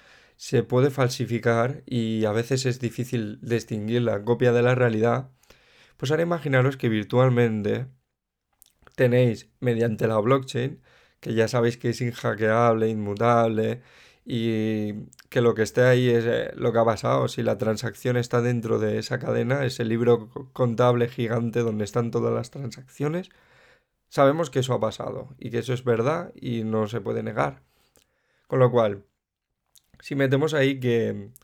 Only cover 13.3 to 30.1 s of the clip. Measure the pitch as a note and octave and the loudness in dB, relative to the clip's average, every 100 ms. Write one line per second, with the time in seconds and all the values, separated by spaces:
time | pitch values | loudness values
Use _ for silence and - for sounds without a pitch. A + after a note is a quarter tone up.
13.3 | A#2+ A2+ A2 A2 B2 - - - _ - | 4 2 0 -2 -4 -12 -20 -20 _ -8
14.3 | A#2 A2+ A2 A2 A2 G#2 G#2 - _ - | -4 -2 -2 -2 -2 -4 -8 -14 _ -6
15.3 | C3+ A#2 G#2+ G#2+ - B2+ B2+ B2 A#2 A#2 | 2 2 2 0 2 4 4 4 2 2
16.3 | A#2 G#2 - A#2+ A2+ A2+ G#2 B2 C3+ B2 | -2 -4 -4 0 2 2 2 0 0 0
17.3 | - A2+ G#2 A2 G#2+ A2+ - B2 B2 B2 | -2 -2 0 -2 -2 -6 -6 -2 -2 0
18.3 | B2 A#2+ A#2+ A2+ A2 G#2+ G#2+ A2 B2+ B2+ | 0 0 -2 0 0 0 -2 -4 -6 -2
19.3 | A#2 A#2+ C#3+ B2+ - A2+ A#2 A#2+ A#2 A2 | -2 0 -2 -2 -4 -2 0 4 2 0
20.3 | - C3 - B2 A2+ B2 A#2+ A#2+ - A#2 | -16 -10 -2 0 2 2 4 0 -2 -2
21.3 | A#2+ A#2 A#2 A#2 G#2+ G#2 A#2+ A#2 A#2 A2+ | -2 -2 -2 -2 -2 -4 -4 -2 -2 -2
22.3 | A#2 A#2 C#3 C3 - - - D3 E3+ F#3+ | -4 -6 -12 -12 -14 -18 -6 -4 -4 -10
23.3 | _ _ _ _ _ _ _ _ - C#3 | _ _ _ _ _ _ _ _ 2 4
24.3 | D#3 D#3+ C3+ B2+ A#2 A2 - A#2 - - | 4 -2 -2 0 0 -2 -4 -10 -10 -12
25.3 | - - A#2 A2+ B2 B2+ A2+ B2 E3 F3 | -12 -6 -6 -4 -4 0 0 0 -2 -6
26.3 | - B2+ A#2 A2 A2 G#2+ A#2+ G2+ A2+ A2 | -12 -6 -4 -2 -2 -2 -4 -6 -6 -6
27.3 | A2 C#3+ C3 _ _ _ _ _ _ _ | -4 -4 -6 _ _ _ _ _ _ _
28.3 | _ - C3+ B2 A#2+ A2 G2+ _ _ _ | _ -4 2 4 4 0 -2 _ _ _
29.3 | _ _ _ _ _ _ _ - | _ _ _ _ _ _ _ -8